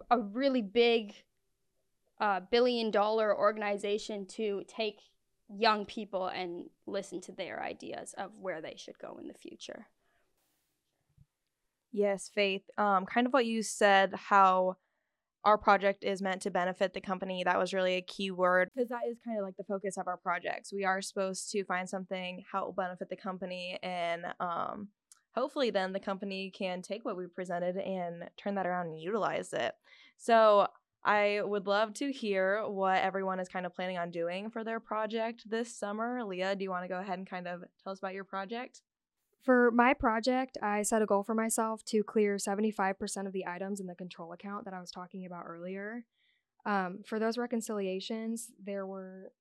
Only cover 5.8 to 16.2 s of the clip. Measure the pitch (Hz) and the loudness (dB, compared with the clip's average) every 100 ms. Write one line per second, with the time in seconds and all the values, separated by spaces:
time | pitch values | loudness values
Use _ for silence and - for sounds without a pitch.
5.8 | 196 233 202 185 185 - 175 175 - _ | -2 -8 -6 -4 -2 -4 -6 -8 -12 _
6.8 | - 196 190 180 180 185 165 - - - | -8 -6 -6 -10 -10 -10 -8 -6 -8 -8
7.8 | - - - - 196 214 190 160 156 - | -10 -10 -10 -10 -12 -10 -8 -8 -8 -14
8.8 | - - - - - - - - - - | -16 -14 -14 -12 -14 -14 -16 -14 -14 -14
9.8 | 220 _ _ _ _ _ _ _ _ _ | -16 _ _ _ _ _ _ _ _ _
10.8 | _ _ _ _ - _ _ _ _ _ | _ _ _ _ -20 _ _ _ _ _
11.8 | _ 202 202 196 - 208 202 196 - - | _ 0 0 0 -4 0 2 0 -6 0
12.8 | 208 190 190 240 247 269 233 226 208 - | 4 4 2 0 4 4 2 0 -2 4
13.8 | 208 196 190 202 - 202 190 185 185 185 | 6 8 6 0 4 8 8 8 2 -2
14.8 | _ _ _ _ _ _ 208 214 214 196 | _ _ _ _ _ _ 4 6 6 6
15.8 | 196 196 196 190 | 6 2 0 -2